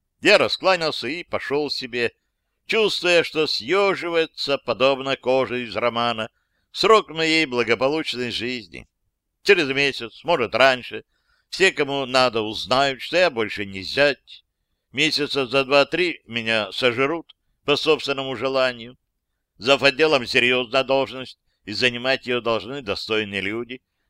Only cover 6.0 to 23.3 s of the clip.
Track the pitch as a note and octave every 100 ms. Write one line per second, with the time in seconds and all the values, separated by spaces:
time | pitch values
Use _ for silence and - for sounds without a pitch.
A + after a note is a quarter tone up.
6 | A#2+ A2+ A2 _ _ _ _ - G3+ A3
7 | E3+ D#3+ D#3+ D#3+ D3+ B2 A2 G#2 C3+ D#3
8 | - A#2+ B2 F#2 A#2 B2 F2+ C2 - _
9 | _ _ _ _ - F#3 C#3 C3+ C#3+ -
10 | A2+ - C#3 E3+ G#2+ A2+ C3 B2+ - G#2+
11 | - _ _ _ _ - F#3 D3+ C#3 C#3
12 | B2+ B2+ B2+ A2+ G#2+ G#2 F2+ B2+ C#3 B2
13 | - E3+ F3+ A#2 G#2 - G2+ F#2+ F2+ C3+
14 | C#3+ C3 _ - _ _ _ _ _ A#2+
15 | D#3 C#3 C#3+ C#3 B2+ C3+ C3 C#3+ - E3
16 | F3+ B2+ - A#2 A2+ A2+ G2 - B2+ A2+
17 | C#3 E3 - _ _ _ - C#3+ D#3 D3
18 | C#3 C#3 C3+ A#2+ C3+ C3+ C3 A#2+ A#2 B2+
19 | _ _ _ _ _ - G#2+ C#3 C#3 C3+
20 | D#3 C#3+ A2+ B2 A#2+ B2+ A#2+ C3+ B2+ C3+
21 | C3 B2+ B2 - _ _ - G#2 B2 A#2+
22 | B2+ C3 B2 B2 A#2 A2+ G2 C#3+ G#2+ F#2
23 | - A2 G#2